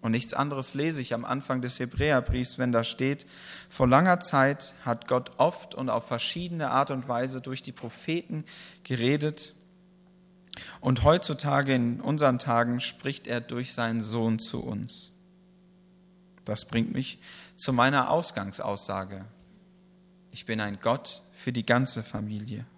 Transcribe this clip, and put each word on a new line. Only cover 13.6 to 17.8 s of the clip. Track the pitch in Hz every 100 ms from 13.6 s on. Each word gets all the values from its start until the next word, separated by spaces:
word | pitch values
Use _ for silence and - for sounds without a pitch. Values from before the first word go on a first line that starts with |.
| 123
seinen | - 117 113
Sohn | 107 117 113 110
zu | - -
uns.“ | - 107 113 - - _ _ _ _ _ _ _ _ _ _ _ _ _
Das | - 104 -
bringt | 117 113
mich | - 131 - - - - -
zu | -
meiner | 127